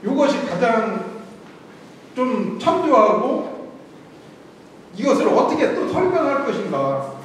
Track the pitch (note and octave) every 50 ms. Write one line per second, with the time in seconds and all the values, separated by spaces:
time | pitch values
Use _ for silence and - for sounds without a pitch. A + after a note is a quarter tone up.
0 | - A3 C#4 D4 C#4+ C#4 - - B3 G#3 F3 F3 B3 A3+ A3 A3 A3 A3 F#3 F#3+
1 | F#3 - - - - - - - - - - - - - - - - - - -
2 | - - - B3+ B3+ B3 A3 G3+ F#3+ F#3 - - - E4 E4+ F4+ E4+ D4 C4 A3
3 | G#3+ G#3 G#3+ G#3+ B3 C4+ - - - - - - - - - - - - - -
4 | - - - - - - - - - - - - - - - - - - - F#3+
5 | C4 C#4 - - - - - - - - - D#4 - - - - - - - F4+
6 | F#4 F4+ F4 E4+ D#4 C#4+ C#4 C4+ C#4 C4 - - G3 - - C#3 C4+ C#3 C3+ C3+
7 | - - - - -